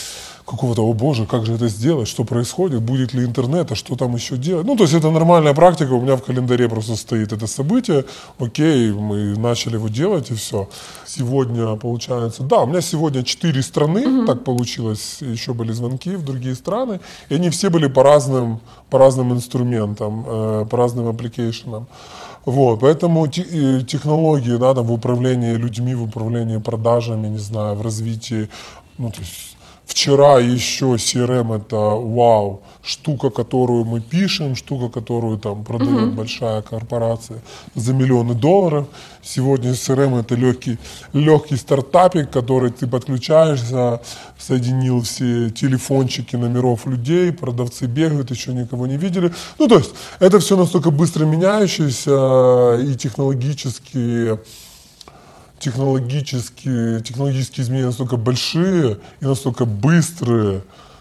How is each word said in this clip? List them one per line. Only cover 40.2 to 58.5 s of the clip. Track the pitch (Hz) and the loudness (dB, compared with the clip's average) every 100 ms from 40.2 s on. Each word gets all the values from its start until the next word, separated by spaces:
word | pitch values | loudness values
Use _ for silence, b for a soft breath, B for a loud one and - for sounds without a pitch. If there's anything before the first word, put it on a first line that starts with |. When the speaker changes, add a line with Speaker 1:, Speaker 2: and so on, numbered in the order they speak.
| 110 120 | 0 2
Speaker 1:
легкий, | 127 127 131 110 B B B | 2 2 -2 -8 B B B
легкий | 143 151 147 - 131 | 2 6 4 4 -4
стартапик, | - 139 - 175 185 180 135 | 0 -2 4 4 6 4 -2
который | 135 120 131 123 | -2 0 2 2
ты | 120 120 | -2 -4
подключаешься, | 123 - 131 - 156 160 135 117 127 123 117 B B B - | -4 -4 -4 2 4 4 2 -2 0 0 -2 B B B -12
соединил | - 131 120 131 127 123 | -2 0 0 0 2 0
все | 110 - 123 120 117 | -2 -2 -2 0 -2
телефончики | 107 139 127 - 135 127 - 117 120 | -2 0 0 0 0 0 -4 -6 -4
номеров | 120 123 127 113 135 | -2 0 0 0 -2
людей, | 123 120 175 180 | -4 0 2 2
продавцы | - 127 120 120 - 123 | -2 -4 -4 -6 -4 -4
бегают, | 131 160 147 131 | 0 0 0 -4
еще | 120 - | -6 -6
никого | 123 120 123 127 | -6 -6 -4 -4
не | 139 | -4
видели. | 190 180 175 B B B | -2 0 -2 B B B
Ну, | 285 | 6
то | 190 | 6
есть | - - B B | 4 -8 B B
это | 185 196 | 6 6
все | - 196 | 4 2
настолько | 170 180 160 | 4 2 2
быстро | 143 170 156 156 | 2 2 2 2
меняющееся | 156 185 214 196 - 147 117 147 139 131 131 127 123 123 120 | 2 2 2 2 0 -2 0 2 2 4 6 6 6 4 4
и | 139 123 | 0 -2
технологически, | 131 123 139 135 135 139 131 - - 127 120 117 113 110 B B B B B B B B B B B B | -4 -2 -2 0 -2 -4 -6 -8 -8 -4 -2 0 0 -2 B B B B B B B B B B B B
технологически, | 139 120 135 131 123 147 139 127 104 - 135 120 117 113 | -6 -2 0 0 -2 -4 -4 -6 -8 -8 -4 -2 -2 -4
технологические | 117 120 139 131 123 147 | -6 -4 -2 -2 -4 -6
изменения | 120 131 127 | -4 -2 -2
настолько | 120 123 127 | -2 -4 -2
большие | 117 123 - | 0 -2 -2